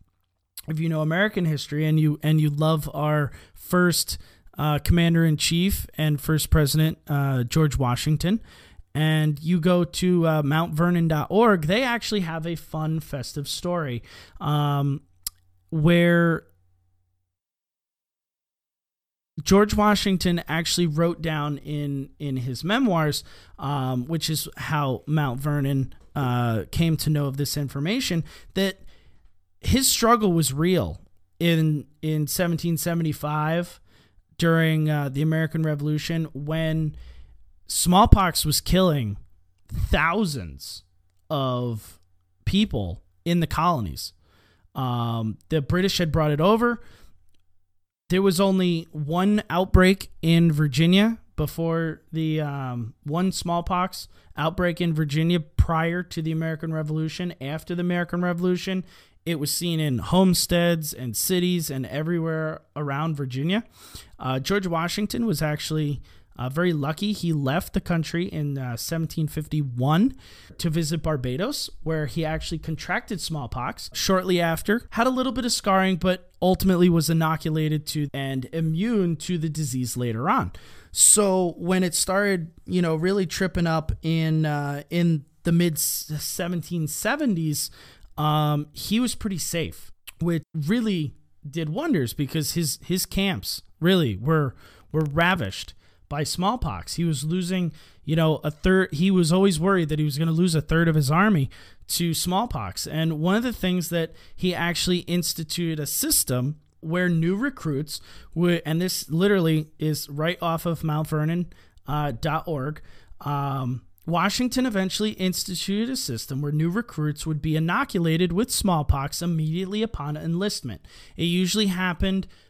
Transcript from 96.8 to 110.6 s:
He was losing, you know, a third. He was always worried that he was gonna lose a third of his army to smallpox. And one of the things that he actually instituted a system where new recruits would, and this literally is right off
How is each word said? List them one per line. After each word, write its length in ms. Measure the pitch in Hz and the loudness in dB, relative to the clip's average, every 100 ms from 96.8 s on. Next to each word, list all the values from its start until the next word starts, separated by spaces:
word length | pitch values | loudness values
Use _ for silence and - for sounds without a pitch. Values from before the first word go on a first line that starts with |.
| - - | -8 -4
He 100 | 170 | -2
was 180 | 139 | -2
losing, 480 | 156 185 175 185 170 - - - | -2 -2 -2 -2 -2 -6 -20 -12
you 120 | - 160 | -2 2
know, 260 | 160 151 | 2 2
a 80 | 151 | -2
third. 400 | - 185 190 185 | 0 4 4 2
He 180 | 147 190 | 2 2
was 200 | 185 160 | 4 4
always 280 | 180 202 151 | 4 4 4
worried 300 | 185 190 151 | 2 2 2
that 100 | 151 | 0
he 60 | 151 | -2
was 120 | 135 | 0
gonna 140 | 165 | 0
lose 240 | 160 180 160 | 2 2 2
a 60 | |
third 260 | - 160 165 | 2 2 4
of 80 | 156 | 4
his 160 | 135 | 4
army 380 | 165 214 175 135 - - - - | 4 4 4 0 -6 -20 -18 -6
to 240 | - 170 | -2 -2
smallpox. 760 | 151 175 185 247 147 98 - - | -2 0 0 -2 -4 -8 -8 -6
And 320 | 151 165 151 | -2 -2 0
one 160 | 170 208 | 2 2
of 80 | |
the 100 | 247 | 0
things 360 | - 185 180 160 | -2 -2 0 -2
that 260 | 170 165 - - - | -4 -4 -8 -18 -4
he 180 | 185 | -2
actually 460 | 165 170 165 180 180 | 0 -2 -2 0 -2
instituted 800 | - 180 170 - 156 - 165 156 | 0 -2 -2 -6 -6 -4 -4 -4
a 60 | 143 | -4
system 760 | - 302 - - 123 131 151 _ _ | -4 0 0 0 0 -2 -6 _ _
where 280 | 160 175 180 | -4 0 2
new 260 | 165 165 196 | 2 0 0
recruits 640 | 277 - 160 139 156 - - - - | -2 -4 -4 -4 -6 -10 -14 -20 -10
would, 280 | 160 175 170 151 | 0 2 2 0
and 160 | 165 | -2
this 280 | 185 - - | -2 -4 -4
literally 580 | 160 202 196 165 156 156 - | 2 4 4 4 2 -2 -4
is 300 | 156 147 - | -2 -2 -6
right 280 | 143 160 180 | -4 -2 -2
off 240 | 170 165 | -2 -2